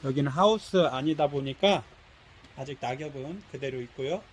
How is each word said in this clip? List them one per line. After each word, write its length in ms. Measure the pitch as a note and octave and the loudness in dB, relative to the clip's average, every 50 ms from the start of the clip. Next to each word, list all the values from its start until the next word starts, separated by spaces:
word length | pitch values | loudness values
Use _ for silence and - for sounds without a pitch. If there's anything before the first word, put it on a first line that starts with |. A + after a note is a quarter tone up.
| - | -2
여기는 260 | C#3 C3 C#3+ C#3+ C#3+ | -2 0 0 0 0
하우스 480 | C3 D#3+ F#3+ G#3 A3 G#3+ - - - F#3 | 2 4 6 6 4 4 -2 0 4 4
아니다 480 | E3+ C3+ B2 C3 C3+ D#3 D#3+ D3 D3+ | 4 4 2 0 0 0 2 2 2
보니까 560 | C#3+ C#3+ C#3+ C3+ C3+ C3 - - G3+ G3 D3+ A2+ - - - - - - _ - - - - - - - | 0 2 -2 -4 -4 -4 2 4 4 4 4 0 -8 -20 -20 -20 -20 -20 _ -20 -20 -20 -20 -20 -20 -12
아직 220 | - C3+ C#3 C#3+ B2 | -12 -10 -10 -8 -6
낙엽은 640 | - A#2+ C3 C3+ D3+ D3+ C#3+ C3+ C3 D3 F3 G3+ G#3 - | -4 -6 -4 -4 -6 -10 -10 -10 -10 -10 -10 -12 -14 -14
그대로 300 | - C3+ C3+ C#3 C3 B2+ B2 | -12 -8 -6 -6 -6 -6 -8
있고요. 400 | A#2+ - - C3 C3+ E3 G3+ G#3+ - | -10 -8 -8 -4 -4 -4 -6 -8 -12